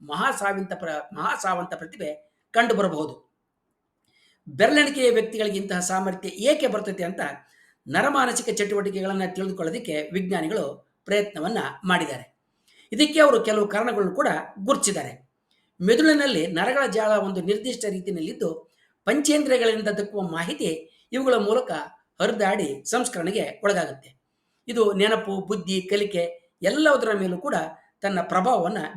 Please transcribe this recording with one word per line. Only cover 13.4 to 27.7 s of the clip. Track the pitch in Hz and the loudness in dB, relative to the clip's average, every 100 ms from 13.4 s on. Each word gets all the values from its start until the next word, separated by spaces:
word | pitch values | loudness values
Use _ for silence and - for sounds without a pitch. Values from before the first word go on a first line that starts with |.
ಕೆಲವು | 220 214 202 | 2 2 0
ಕಾರಣಗಳನ್ನು | 202 240 208 185 202 | 0 0 0 0 0
ಕೂಡ | 277 160 - - | 0 0 -6 -6
ಗುರುತಿಸಿದ್ದಾರೆ. | 202 240 202 165 127 - _ _ _ _ _ - | 0 0 0 -2 -6 -12 _ _ _ _ _ -2
ಮೆದುಳಿನಲ್ಲಿ | 180 240 311 294 277 185 165 | 4 6 6 6 4 0 0
ನರಗಳ | 165 214 269 254 | 0 0 0 0
ಜಾಲ | 208 214 | 0 2
ಒಂದು | 208 190 185 | 2 0 -2
ನಿರ್ದಿಷ್ಟ | 170 214 254 226 214 | -2 -2 -4 -4 -4
ರೀತಿಯಲ್ಲಿದ್ದು, | 185 190 175 160 - 165 - - _ _ _ - | -4 -6 -6 -6 -6 -6 -6 -14 _ _ _ 0
ಪಂಚೇಂದ್ರಿಯಗಳಿಂದ | 277 294 294 269 254 226 220 214 | 2 4 2 4 4 4 2 0
ದಕ್ಕುವ | 202 202 208 | -2 -4 -4
ಮಾಹಿತಿ | 180 160 170 302 202 160 - _ _ | -4 -4 -4 -4 -4 -4 -8 _ _
ಇವುಗಳ | 247 262 | 0 2
ಮೂಲಕ | 233 202 240 247 156 135 - _ - | 4 4 2 0 -6 -8 -16 _ -2
ಹರಿದಾಡಿ | 202 214 196 208 151 139 - | 0 2 0 0 -2 -6 -2
ಸಂಸ್ಕರಣೆಗೆ | 240 240 185 165 214 147 - | -2 -2 -4 -4 -2 -4 -2
ಒಳಗಾಗುತ್ತೆ. | 202 180 147 131 - _ _ _ _ _ - | 0 0 -2 -8 -20 _ _ _ _ _ -4
ಇದು | 233 208 | 2 2
ನೆನಪು, | 190 214 220 196 190 | 4 2 2 0 -4
ಬುದ್ಧಿ, | 190 202 170 190 | -4 -4 -2 -4
ಕಲಿಕೆ | 180 208 202 175 170 - _ _ | 0 0 0 -2 -4 -6 _ _
ಎಲ್ಲದರ | 180 269 302 262 220 | 0 4 4 4 2
ಮೇಲೂ | 202 185 180 | 0 -2 -4
ಕೂಡ | 240 185 160 | -4 -4 -4